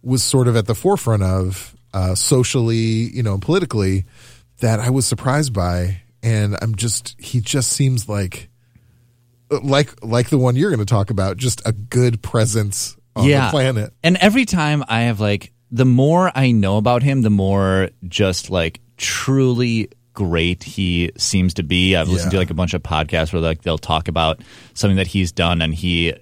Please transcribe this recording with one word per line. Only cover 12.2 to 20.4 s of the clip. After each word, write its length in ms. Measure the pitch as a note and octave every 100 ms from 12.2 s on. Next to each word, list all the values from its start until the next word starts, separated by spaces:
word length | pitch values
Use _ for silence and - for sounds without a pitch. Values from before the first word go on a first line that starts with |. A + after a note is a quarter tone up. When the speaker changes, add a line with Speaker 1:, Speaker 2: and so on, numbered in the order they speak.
Speaker 1:
presence 760 | - A#2+ G#2+ G#2+ G#2 G2 - - _ -
on 100 | B2+
Speaker 2:
Yeah. 200 | C#3+ B2
Speaker 1:
the 40 |
planet. 420 | B2+ C3 A#2+ G#2 _
Speaker 2:
And 140 | D#3+ F3+
every 280 | F#3 A#3
time 400 | A#3+ F#3 D3+ D3 C3+
I 140 | A2+
have, 180 | A#2 G#2+
like, 320 | G#2 G2+ - _ _
the 140 | A#2
more 480 | C3 B2 C#3 E3+ F#3
I 160 | C3 C3
know 240 | A#2 G2 G2+
about 240 | A2 B2
him, 200 | C#3 C3+
the 80 | A2+
more 600 | G#2 F#2+ G2 F#2+ F#2+ F#2+ _ F#2
just, 420 | - G2 F2+ -
like, 300 | F#2+ E2 - _ _
truly 920 | - - - C3+ C3 A#2+ B2 A2+ G#2+ - _
great 480 | - F#2+ E2